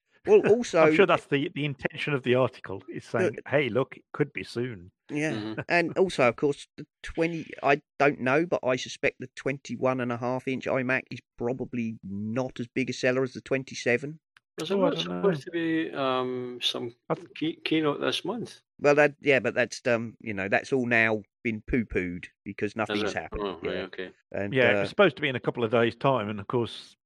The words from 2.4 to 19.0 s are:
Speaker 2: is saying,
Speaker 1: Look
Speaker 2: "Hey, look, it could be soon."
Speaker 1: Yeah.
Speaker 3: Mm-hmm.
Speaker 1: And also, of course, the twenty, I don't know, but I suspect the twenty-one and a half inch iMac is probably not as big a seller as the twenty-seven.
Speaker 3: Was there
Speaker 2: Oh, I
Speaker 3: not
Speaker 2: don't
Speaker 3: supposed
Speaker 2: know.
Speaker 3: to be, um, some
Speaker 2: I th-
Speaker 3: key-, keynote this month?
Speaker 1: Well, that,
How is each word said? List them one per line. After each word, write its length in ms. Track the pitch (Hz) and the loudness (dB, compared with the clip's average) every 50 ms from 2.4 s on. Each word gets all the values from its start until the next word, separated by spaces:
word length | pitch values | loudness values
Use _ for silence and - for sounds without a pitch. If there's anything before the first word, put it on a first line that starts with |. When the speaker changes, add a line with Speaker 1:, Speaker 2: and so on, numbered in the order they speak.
| 131 117 - - - - 95 98 - - 339 | 4 2 0 -6 -10 -10 -10 -10 -10 -12 -12
Speaker 2:
is 120 | - - | -12 -8
saying, 300 | - - 117 180 - - | -4 -2 0 0 0 -2
Speaker 1:
Look 120 | - - | -4 -4
Speaker 2:
"Hey, 220 | - - 147 147 120 | 0 0 0 2 2
look, 260 | 104 123 135 - - | 0 0 -2 -2 -6
it 80 | - - _ | -14 -18 _
could 220 | - - 147 139 - | -4 -2 -2 -2 -4
be 100 | 92 95 | -8 -12
soon." 480 | - - 117 120 127 113 90 87 92 - _ _ - | -8 -6 -6 -6 -6 -8 -12 -16 -20 -20 _ _ -10
Speaker 1:
Yeah. 220 | 143 147 151 156 | -6 -4 -4 -2
Speaker 3:
Mm-hmm. 300 | 143 107 104 110 107 - - - | -4 -4 -6 -6 -8 -8 -4 0
Speaker 1:
And 280 | 170 175 170 151 - | 0 0 0 0 0
also, 300 | 160 190 180 - - 131 | 0 0 0 2 4 4
of 80 | 120 113 | 4 4
course, 320 | - - 139 143 - - - _ | 2 0 0 0 -2 -8 -16 _
the 80 | - 151 - _ _ | -18 -18 -18 _ _
twenty, 480 | - - - - 165 170 170 160 - - - - - | -14 -8 -2 0 0 0 -2 -4 -8 -10 -10 -2 -2
I 180 | 139 143 151 - _ _ - | -2 -2 -2 -6 _ _ 2
don't 200 | 139 147 - - | 2 2 4 2
know, 260 | 120 127 131 151 175 | 0 2 2 2 2
but 140 | 175 - - - | 0 -2 0 0
I 120 | 123 131 | 0 -2
suspect 460 | 127 - - - - - 135 - - | -2 -4 -8 -6 -2 -2 -2 -2 -2
the 80 | 123 - _ | -8 -14 _
twenty-one 640 | - - 139 143 139 - - 120 - 127 127 127 131 | -6 -4 -4 -4 -4 -8 -10 -6 -2 0 0 0 0
and 100 | 123 123 | -2 -4
a 60 | 120 | -4
half 280 | 113 120 120 131 127 - | -4 -2 -2 -2 -2 -4
inch 180 | 135 131 123 - | -4 -6 -4 -2
iMac 380 | - - 131 127 127 131 127 - _ | -2 0 0 0 0 -2 -2 -2 _
is 100 | 127 117 - _ _ | -12 -14 -14 _ _
probably 600 | - 123 120 135 165 123 - - 123 117 113 113 - - | -4 -4 -4 -2 -4 -6 -6 -6 -4 -4 -4 -6 -8 -10
not 560 | 95 98 101 107 107 113 127 127 127 - - | -10 -8 -6 -6 -4 -2 -2 -4 -4 -6 -8
as 80 | 123 | -10
big 220 | - _ 135 127 120 | -6 _ -4 -4 -2
a 40 | 120 | -4
seller 300 | - - 127 127 131 135 | 0 0 0 2 2 0
as 80 | 123 - | -2 -4
the 60 | 117 | -10
twenty-seven. 800 | - - 135 135 135 - - - - 123 120 120 135 147 160 - _ _ _ _ _ _ _ - | -4 -2 -2 -2 -2 -6 -12 -2 2 2 2 2 0 -4 -10 -12 _ _ _ _ _ _ _ -10
Speaker 3:
Was 100 | 160 165 | -4 -2
there 80 | 196 | 2
Speaker 2:
Oh, 40 | 202 | 2
I 20 | 185 175 | 4 2
Speaker 3:
not 40 | - | 2
Speaker 2:
don't 80 | 165 170 | 0 -4
Speaker 3:
supposed 440 | 175 180 180 180 196 165 143 - | -4 -4 0 2 2 2 0 -4
Speaker 2:
know. 40 | - | -6
Speaker 3:
to 0 | |
be, 400 | - 170 165 165 160 160 160 - - | -4 -2 -2 0 0 0 -2 -2 -4
um, 640 | 143 135 131 131 127 127 127 127 127 123 123 123 120 | -2 0 0 0 0 0 -2 -4 -6 -6 -8 -8 -4
some 320 | - - - 127 127 117 - _ _ - | -4 -4 -4 -4 -6 -8 -10 _ _ -4
Speaker 2:
I 40 | 165 | -4
th- 120 | - - - - | -4 -6 -10 -8
Speaker 3:
key-, 260 | - 156 160 - - - | -6 -4 -4 -4 -4 -4
keynote 380 | - 156 160 156 147 143 147 | 0 0 2 2 0 0 0
this 240 | 139 135 127 - - | -2 -2 -2 -2 -4
month? 340 | 165 220 240 175 - - - _ _ _ - | -6 -6 -6 -8 -10 -12 -18 _ _ _ 0
Speaker 1:
Well, 120 | 131 143 147 | 2 4 6
that, 200 | 147 | 6